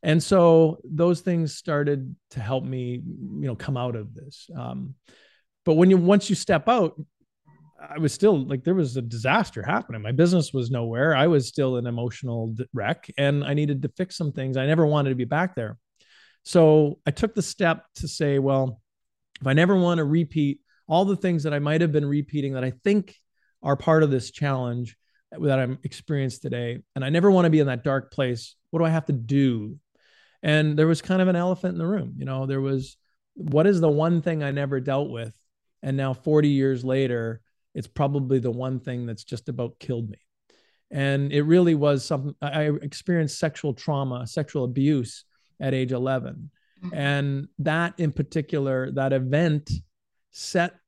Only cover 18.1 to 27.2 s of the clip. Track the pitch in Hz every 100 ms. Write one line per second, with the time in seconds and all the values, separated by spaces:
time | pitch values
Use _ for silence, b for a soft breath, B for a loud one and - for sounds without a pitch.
18.1 | - 147 139 135 135 131 113 _ _ _
19.1 | _ _ - 131 139 180 196 175 170 147
20.1 | 160 160 156 143 139 _ _ - 165 196
21.1 | 190 190 170 151 147 147 160 170 151 143
22.1 | 147 143 151 139 131 127 123 - 208 196
23.1 | - _ _ _ _ - 139 - 160 156
24.1 | 131 120 - 147 135 123 120 120 - _
25.1 | _ _ 151 151 135 127 131 - - -
26.1 | 147 135 - 139 120 120 123 - - 131
27.1 | 165